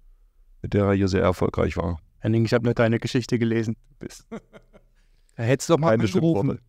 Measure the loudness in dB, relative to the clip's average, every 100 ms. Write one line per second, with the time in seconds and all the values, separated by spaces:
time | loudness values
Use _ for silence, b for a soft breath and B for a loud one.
0 | -20 -20 _ _ _ -14 -2 0 2 2
1 | 2 2 2 2 -2 0 -2 -2 -6 -6
2 | -12 _ -2 0 2 0 0 0 0 0
3 | -2 -4 -2 -2 0 -2 -4 -8 _ _
4 | -18 -18 -18 -18 -18 -20 _ -20 _ _
5 | _ _ _ -6 -2 0 2 2 4 2
6 | 2 2 2 2 0 -4